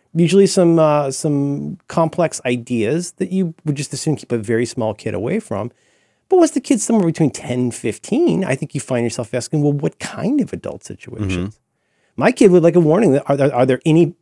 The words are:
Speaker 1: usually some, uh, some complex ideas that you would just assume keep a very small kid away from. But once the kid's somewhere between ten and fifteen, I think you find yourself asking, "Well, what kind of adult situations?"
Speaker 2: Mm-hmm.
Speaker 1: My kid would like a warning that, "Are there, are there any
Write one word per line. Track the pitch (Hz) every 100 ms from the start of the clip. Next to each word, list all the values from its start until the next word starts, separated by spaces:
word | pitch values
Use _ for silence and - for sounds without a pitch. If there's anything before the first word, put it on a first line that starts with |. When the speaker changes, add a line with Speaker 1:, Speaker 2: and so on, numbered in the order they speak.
| _
Speaker 1:
usually | 160 170 196 196
some, | 196 170 165
uh, | 156 147 139
some | 135 156 143 143 143 147 180 -
complex | - 165 - 160 -
ideas | 127 123 117 120 107 160 175
that | - 185
you | 185 175 -
would | 156 139
just | 139
assume | 139 160 139
keep | -
a | 117
very | 104 113 117
small | - 110
kid | 101 -
away | 101 120 208
from. | - 101 117 _ _ _ _ _ -
But | 370
once | 320
the | 269
kid's | - 240
somewhere | - 226 170
between | 151 151
ten | - - 123
and | 123
fifteen, | - 117 - - 262 339 165
I | 190
think | 135 147
you | 139
find | - 123
yourself | 117 - 117
asking, | 127 - 156
"Well, | 147
what | 143 165 -
kind | - - 170 294
of | 208
adult | 87 - -
situations?" | - 101 - - 101 90 98
Speaker 2:
Mm-hmm. | - _ _ _ _ _ -
Speaker 1:
My | 156
kid | - 208
would | 180
like | 165 165
a |
warning | 151 175 202
that, | 135 -
"Are | 143
there, | 143
are | 123 131
there | 127 165
any | 160 170 -